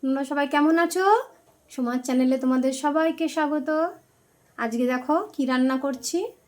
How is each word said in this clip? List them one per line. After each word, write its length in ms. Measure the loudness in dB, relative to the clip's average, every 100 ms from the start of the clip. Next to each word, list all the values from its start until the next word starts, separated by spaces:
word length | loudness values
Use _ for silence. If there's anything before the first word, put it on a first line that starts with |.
তোমরা 200 | -2 -2 -2
সবাই 160 | -2 0
কেমন 200 | 2 4 4
আছো? 220 | 2 2 4 4 2 -14 _ _ _
সুমার 260 | -6 -4 -2 0
চ্যানেলে 300 | 2 2 2
তোমাদের 280 | 2 2 0 0
সবাইকে 440 | 0 2 0 0 -4 -2
স্বাগত। 320 | -2 -2 -2 -2 -2 -6 _ _ _ _ _ -8
আজকে 200 | -6 -2 0
দেখো 240 | -2 0 -2 -2
কি 80 | -4 -2
রান্না 260 | 2 2 0
করছি। 340 | -2 -6 -4 -4 -4 -10